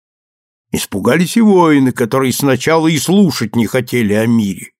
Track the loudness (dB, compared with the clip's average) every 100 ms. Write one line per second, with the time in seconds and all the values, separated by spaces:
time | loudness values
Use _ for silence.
0 | _ _ _ _ _ _ _ -8 -6 -4
1 | 0 0 0 2 4 4 4 4 2 0
2 | -2 -2 -2 -2 0 0 0 0 0 -2
3 | 0 2 2 0 -4 -4 -2 -4 -4 -2
4 | -2 0 0 0 -2 -6 -14 _